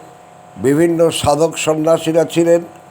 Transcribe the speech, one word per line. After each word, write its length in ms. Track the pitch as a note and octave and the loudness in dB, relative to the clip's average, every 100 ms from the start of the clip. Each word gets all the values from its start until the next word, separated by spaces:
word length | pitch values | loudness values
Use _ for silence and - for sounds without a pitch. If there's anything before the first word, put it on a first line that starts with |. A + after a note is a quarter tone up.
| - - - - - - | -10 -20 -20 -20 -20 -6
বিভিন্ন 520 | A2 C#3+ E3+ E3 E3 | -2 2 0 2 0
সাধক 460 | C3 - D3 E3 - | 0 -2 0 0 -2
সন্ন্যাসীরা 680 | - D#3 D#3 E3 D#3+ D#3+ D#3 | -4 -2 0 0 0 0 0
ছিলেন, 360 | D#3+ E3+ E3+ E3+ - - | 0 2 2 0 -14 -20